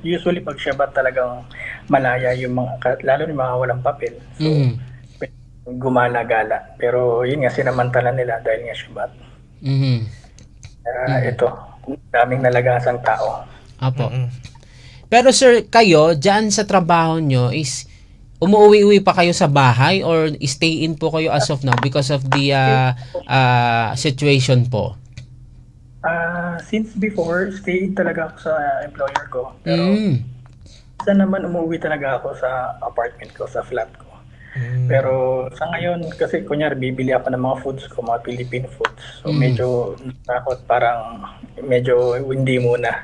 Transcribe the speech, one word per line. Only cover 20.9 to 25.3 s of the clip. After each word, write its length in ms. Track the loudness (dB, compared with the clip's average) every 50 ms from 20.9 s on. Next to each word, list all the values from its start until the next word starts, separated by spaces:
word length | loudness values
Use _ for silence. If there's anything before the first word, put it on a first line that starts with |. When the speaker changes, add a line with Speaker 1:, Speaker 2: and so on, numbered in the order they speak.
| -2 -2
Speaker 2:
po 80 | -2 -2
kayo 240 | 0 0 0 2
as 160 | 2 0 0 0
of 160 | -2 -2 0
now 80 | 0 0 0
because 320 | 0 0 0 0 0 0
of 80 | -2 -2 -2 0
the, 240 | 0 2 2 2
ah, 400 | 2 4 4 4 4 4 2 2 0 -4 -10 -12 -12 -12 -6
ah, 720 | 0 2 2 4 4 4 4 2 2 2 2 0 -2 -4
situation 720 | -2 -2 -2 -2 0 2 4 4 4 4 4 4 4 2 2
po? 320 | 0 -2 -2 -4 -8 -12 -18 -20 -20 -20 -20 -20